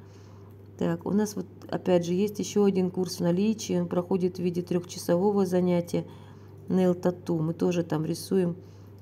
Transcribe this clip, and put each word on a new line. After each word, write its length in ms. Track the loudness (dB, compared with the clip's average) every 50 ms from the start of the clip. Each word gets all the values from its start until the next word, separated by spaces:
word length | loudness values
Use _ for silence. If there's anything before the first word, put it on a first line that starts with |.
| -18 -20 -20 -20 -20 -20 -20 -20 -20 -20 -20 -20 -20 -20 -6 -4
Так, 280 | -2 -2 -2 -2 -2
у 60 | 0
нас 240 | 0 2 0 0 -4
вот 100 | -8 -10 -10 -14 -18 -10 -8
опять 360 | -6 -4 2 2 4 4 4
же 80 | 2 0
есть 240 | 0 0 0 0 -4
ещё 240 | -6 -2 2 4 4
один 260 | 4 4 2 0 0
курс 280 | 0 -2 -4 -4 -2 0
в 20 |
наличии, 580 | 0 2 2 4 2 2 0 -2 -2 -2 0 0
он 80 | 0 0
проходит 500 | 0 -2 0 0 0 2 2 0 0 0
в 40 |
виде 200 | -2 -2 -2 -2
трёхчасового 840 | -2 -2 -2 -2 -2 -4 -10 -8 0 0 2 4 4 4 4 4 2
занятия 580 | 4 2 2 4 4 2 2 0 0 -2 -4 -4 -4 -12 -18 -20 -20 -20 -20 -20 -20 -20 -18 -4 0
Nail 260 | 2 4 4 4 2 2
Tattoo. 400 | 0 -2 -2 -2 -4 -2 -2 0
Мы 140 | 0 -2 0
тоже 280 | 0 0 2 2 0 0
там 200 | 0 -2 -2 0
рисуем 500 | -2 -4 -6 -4 0 2 2 2 2 -2 -4 -10 -18 -20 -20 -20 -20 -20 -18